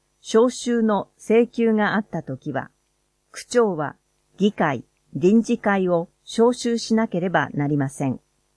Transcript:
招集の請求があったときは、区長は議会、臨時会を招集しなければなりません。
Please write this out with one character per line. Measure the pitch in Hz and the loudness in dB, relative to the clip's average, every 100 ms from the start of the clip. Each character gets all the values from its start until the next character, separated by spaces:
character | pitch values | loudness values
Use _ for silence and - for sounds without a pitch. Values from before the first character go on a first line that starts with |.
| _ _ | _ _
招 | - 220 247 | -2 2 2
集 | 247 - 240 | 0 -4 0
の | 220 202 - _ | 0 -2 -4 _
請 | - 226 240 | 0 2 2
求 | - 226 | 0 0
が | 220 208 185 | 2 0 -2
あ | |
っ | 214 | -4
た | 170 | -8
と | 151 131 | -8 -10
き | - | -8
は、 | 131 - _ _ _ _ _ _ | -8 -8 _ _ _ _ _ _
区 | - - | -20 -4
長 | 240 226 165 | 0 2 0
は | 147 - _ _ _ - | -6 -8 _ _ _ 0
議 | 202 | 0
会、 | - 170 131 - _ _ 147 | 2 -2 -2 -8 _ _ 0
臨 | 170 220 | 4 4
時 | 220 240 | 2 -2
会 | 214 196 185 | -2 0 0
を | 175 170 _ - | 0 -2 _ -8
招 | - 233 | 0 2
集 | 247 240 233 | 2 -2 -4
し | - 220 | 0 0
な | 226 | 0
け | 180 | -2
れ | 185 | -2
ば | 175 143 | -2 -2
な | - 143 | -2 -2
り | 147 | -2
ま | 135 | -2
せ | - 139 | -4 -6
ん。 | 123 _ _ _ | -6 _ _ _